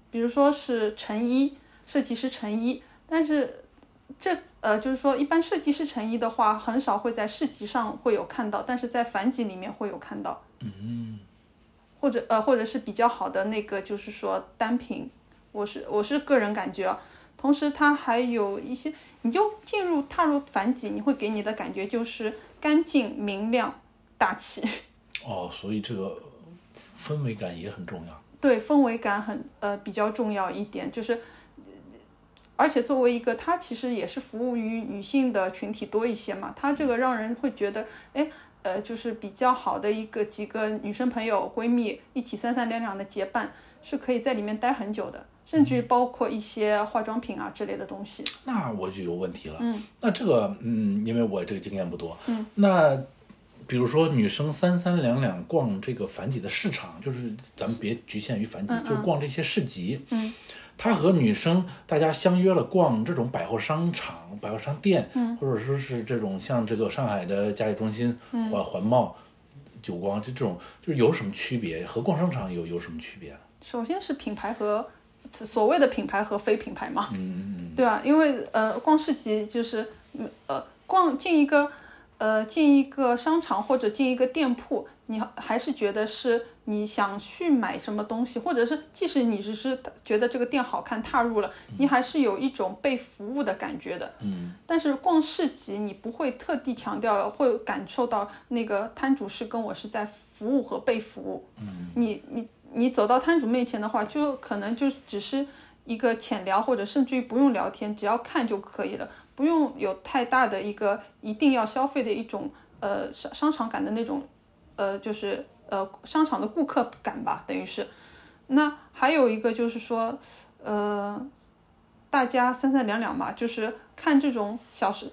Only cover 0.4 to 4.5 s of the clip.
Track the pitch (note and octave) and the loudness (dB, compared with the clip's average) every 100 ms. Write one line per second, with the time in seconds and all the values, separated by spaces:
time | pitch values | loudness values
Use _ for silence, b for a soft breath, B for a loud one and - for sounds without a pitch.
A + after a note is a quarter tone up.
0.4 | C#4+ D4 - A#3 G#3+ G#3+ - G#3+ A#3+ C4 | 4 4 0 0 0 -2 -4 -2 2 4
1.4 | C#4 B B B - C#4+ - A#3 C4 - | 2 B B B -4 -2 0 -2 -4 -4
2.4 | G#3+ A3 A#3+ C4+ B B - D#4+ D4+ D4+ | -4 -2 -2 -2 B B -2 0 2 2
3.4 | B3+ - - _ - _ - - F#4+ D#4+ | 0 -4 -20 _ -20 _ -20 -6 -2 -2
4.4 | - | -6